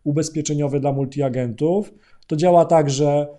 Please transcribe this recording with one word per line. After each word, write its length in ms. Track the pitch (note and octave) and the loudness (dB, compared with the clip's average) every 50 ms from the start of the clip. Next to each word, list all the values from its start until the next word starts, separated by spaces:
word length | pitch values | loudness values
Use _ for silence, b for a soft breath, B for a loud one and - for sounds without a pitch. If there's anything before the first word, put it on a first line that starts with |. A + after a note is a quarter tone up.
| - | -6
ubezpieczeniowe 760 | D3 C#3+ D#3 D#3 D#3+ - D#3 D3 - D3+ D3 D3 C#3 C3+ D3 | -4 -2 -2 -2 -4 -4 -6 -4 -4 -2 -2 -2 -2 -2 -2
dla 120 | C3 C#3+ | -2 -2
multiagentów. 1040 | C#3 C3+ C#3 C3 - C#3+ C#3+ C3+ A#2+ C3 B2 A#2+ A2 - D3 D#3+ F3+ G#3 G#3 - b b b b b b b | -2 -2 -4 -6 -4 -4 -4 -4 -2 -4 -6 -6 -4 -2 -2 0 0 -2 -4 -6 b b b b b b b
To 80 | - D#3+ | -6 -4
działa 300 | D3+ E3 F3+ F3 E3+ E3 | 0 2 4 6 4 4
tak, 240 | E3 E3+ D#3+ D3+ C#3+ | 4 4 2 2 2
że 380 | C3+ C3 D3 C#3+ C#3+ D3 D3 D3 - | 0 0 0 2 2 0 -2 -4 -10